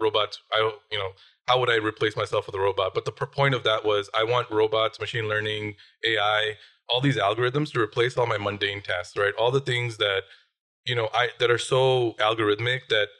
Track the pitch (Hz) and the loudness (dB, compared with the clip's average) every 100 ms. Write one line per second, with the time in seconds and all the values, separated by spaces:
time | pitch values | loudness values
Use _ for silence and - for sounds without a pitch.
0 | 110 107 104 - - 110 110 107 _ 107 | 0 0 -2 -6 -4 0 0 -2 _ -8
1 | 95 92 - _ - 127 120 113 107 - | -6 -10 -20 _ 0 2 2 2 0 -2
2 | 110 107 104 107 - 98 98 95 95 120 | -2 -2 -2 -2 -4 -2 0 0 -2 -2
3 | 117 - 113 - 139 127 110 110 107 104 | -6 -6 -8 0 0 2 0 0 2 0
4 | 101 110 113 123 113 107 110 110 110 - | 0 -2 0 0 0 2 2 2 0 -2
5 | 104 120 107 107 107 107 107 101 - _ | -8 -6 -4 -4 -4 -6 -8 -12 -20 _
6 | 113 110 104 107 107 107 - _ - 123 | -2 0 2 0 0 -6 -14 _ -4 0
7 | 139 113 98 113 123 135 151 120 107 - | 0 2 0 0 0 -2 -2 -2 -2 0
8 | 120 127 117 107 101 101 101 101 98 92 | 0 0 -2 -2 -4 -2 -4 -4 -6 -6
9 | 90 - 101 101 117 135 135 123 120 110 | -6 -2 -2 2 2 2 0 -2 -2 -2
10 | 104 98 - - _ _ _ _ - 120 | 0 0 -4 -14 _ _ _ _ -6 -2
11 | 110 117 120 - 120 120 - 131 131 127 | 0 0 0 2 2 2 2 2 4 4
12 | 120 104 107 113 107 104 117 127 - 110 | 0 0 0 2 2 2 0 -4 0 0
13 | 104 - | 0 -4